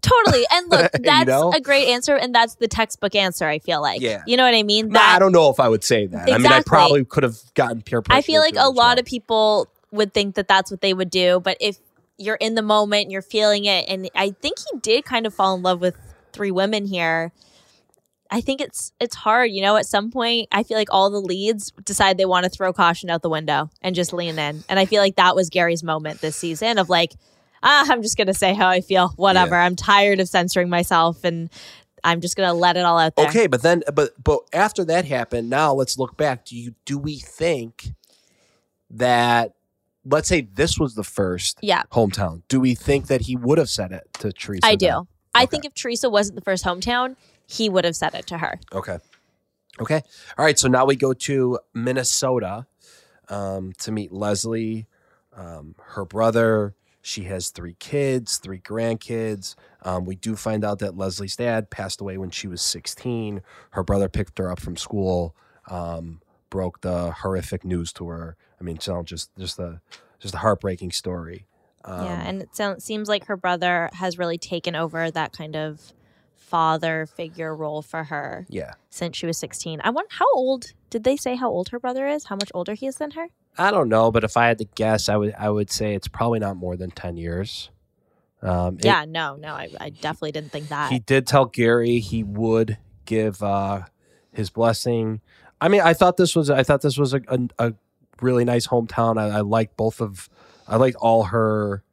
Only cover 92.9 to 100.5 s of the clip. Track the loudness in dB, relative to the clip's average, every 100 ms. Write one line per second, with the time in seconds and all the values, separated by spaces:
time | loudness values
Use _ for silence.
92.9 | _ -6 -2 -2 -4 -2 -2 -2 -6 -8
93.9 | _ _ _ _ -8 -8 0 0 0 -2
94.9 | -2 -2 -6 _ _ _ _ 2 4 4
95.9 | 6 4 4 2 2 2 2 4 2 2
96.9 | 0 0 -2 -2 -4 -4 -2 -4 -4 _
97.9 | _ _ _ 0 2 2 0 2 -2 0
98.9 | -2 0 0 -2 -2 0 0 -2 -2 -4
99.9 | -2 -8 -8 -20 _ _